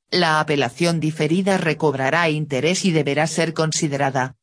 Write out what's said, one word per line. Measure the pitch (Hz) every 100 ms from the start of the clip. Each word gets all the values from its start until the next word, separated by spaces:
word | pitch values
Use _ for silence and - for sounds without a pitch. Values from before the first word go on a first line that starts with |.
| -
la | 180 170 156
apelación | 156 147 120 - 175 170
diferida | 156 156 151 175 196 190
recobrará | 165 151 156 135 135 160 170
interés | 151 147 131 151 190
y | 196
deberá | 160 143 139 160
ser | - 165
considerada, | 160 156 - 160 139 139 135 127 -